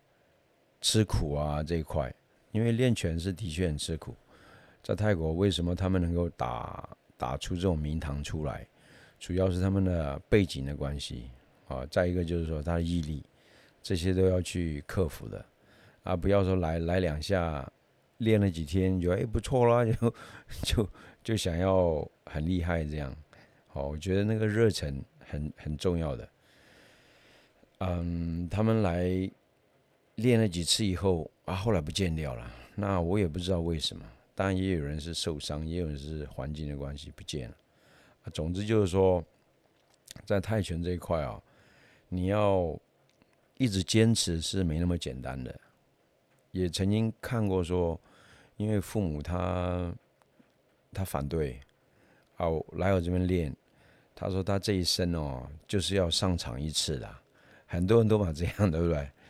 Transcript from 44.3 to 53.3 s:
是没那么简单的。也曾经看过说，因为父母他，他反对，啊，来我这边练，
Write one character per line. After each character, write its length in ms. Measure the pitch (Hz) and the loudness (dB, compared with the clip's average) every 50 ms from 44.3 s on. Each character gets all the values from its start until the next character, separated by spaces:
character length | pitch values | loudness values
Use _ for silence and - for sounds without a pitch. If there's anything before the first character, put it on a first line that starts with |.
| 85 82 | -2 -2
是 220 | 82 - - 95 90 | -2 -2 -2 0 0
没 160 | 80 76 82 | 0 0 0
那 60 | 87 | 2
么 120 | 90 87 | 0 0
简 220 | 82 - 71 64 65 | 0 -2 -6 -8 -8
单 220 | 62 65 65 65 | -8 -8 -8 -8
的。 120 | 64 - - - _ _ _ _ _ _ _ _ _ _ _ _ _ _ _ _ _ _ | -8 -10 -12 -14 _ _ _ _ _ _ _ _ _ _ _ _ _ _ _ _ _ _
也 180 | - 92 92 87 | -2 -2 -2 0
曾 200 | 78 95 95 98 | 0 0 2 2
经 220 | 104 110 113 113 - - | 2 2 2 0 -2 -6
看 240 | - - 120 113 107 | -8 -4 -2 0 0
过 180 | 98 92 92 85 | 2 2 0 0
说， 360 | 82 90 90 85 85 82 - _ - - - - - - - - _ _ | 0 0 2 2 0 0 -4 _ -18 -20 -20 -20 -20 -20 -20 -20 _ _
因 120 | - 104 110 | -4 -2 0
为 100 | 107 98 | 0 0
父 220 | - - - 107 | -2 -2 -2 -2
母 200 | 98 80 76 73 | 0 0 -2 -4
他， 720 | 73 80 87 90 90 90 90 90 90 90 90 90 87 85 90 - _ _ _ _ _ _ _ _ - _ _ _ _ _ _ _ _ _ - | -4 -4 -2 -2 -2 -2 -2 -2 -2 -2 -2 -2 -2 -4 -6 -10 _ _ _ _ _ _ _ _ -20 _ _ _ _ _ _ _ _ _ -6
他 100 | 98 95 | -6 -6
反 240 | - - 71 71 | -4 -4 -4 -4
对， 320 | 71 82 80 76 67 58 64 - _ _ _ _ _ _ _ _ _ _ _ _ _ _ | -2 -2 -2 -2 -2 -4 -10 -16 _ _ _ _ _ _ _ _ _ _ _ _ _ _
啊， 100 | - 87 85 80 73 - - 82 | -4 -2 0 0 -2 -4 -6 -4
来 200 | 85 87 98 98 | -2 2 2 2
我 80 | 92 | 2
这 100 | 82 87 | 2 2
边 160 | 90 90 90 | 2 2 2
练， 260 | 90 | 2